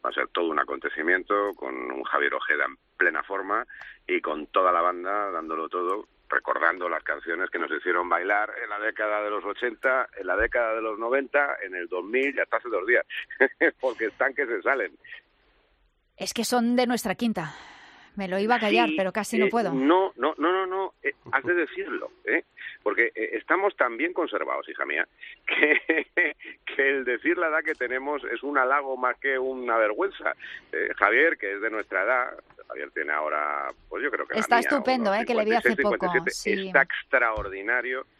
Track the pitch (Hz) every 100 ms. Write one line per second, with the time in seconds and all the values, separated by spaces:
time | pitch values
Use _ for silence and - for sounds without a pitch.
0 | 62 69 67 - 85 76 69 69 71 78
1 | 78 92 - 101 101 90 67 65 62 65
2 | 64 73 71 67 - 73 65 67 _ _
3 | 90 80 - 98 95 107 123 - - -
4 | - 90 80 78 73 98 92 87 87 90
5 | 90 101 101 87 80 80 80 90 90 101
6 | - _ _ 67 - 65 82 90 87 80
7 | - 76 82 85 90 90 76 78 87 87
8 | 90 85 92 104 107 107 113 104 110 110
9 | 107 104 104 104 95 101 123 110 131 131
10 | 120 - 90 92 113 127 117 113 110 104
11 | 117 135 131 143 143 - 98 92 85 92
12 | 92 123 135 127 87 113 123 104 101 120
13 | - - - - 131 - 160 - 131 110
14 | 110 - 127 131 131 110 113 135 95 -
15 | - - _ _ _ _ _ _ _ _
16 | _ - 190 - 220 247 233 247 247 240
17 | 214 185 240 202 156 - - - - -
18 | - - 190 185 214 240 214 208 - 156
19 | 190 220 202 226 196 233 196 135 135 180
20 | 190 - 135 156 156 185 190 190 190 _
21 | 143 - - 135 139 175 156 - 196 104
22 | - - - 151 - - - - 104 98
23 | 117 - 110 117 - 170 196 - 127 113
24 | 165 180 - 101 69 67 - 67 67 76
25 | - _ - - - - - 151 - 160
26 | - - 165 147 160 - - - 139 139
27 | 123 120 147 175 165 156 156 151 123 127
28 | 139 147 - 120 135 143 127 143 135 131
29 | 127 120 139 131 131 131 123 113 107 107
30 | 196 - - - - - - - - -
31 | 101 117 160 156 101 101 110 107 98 95
32 | 101 127 127 - _ - - 64 71 -
33 | 73 76 76 76 76 73 67 - - 92
34 | 135 - 71 220 220 233 - 285 226 262
35 | 214 202 233 226 214 226 240 220 - -
36 | 185 175 165 - - 110 190 156 139 -
37 | - 131 117 110 101 95 101 123 120 127
38 | -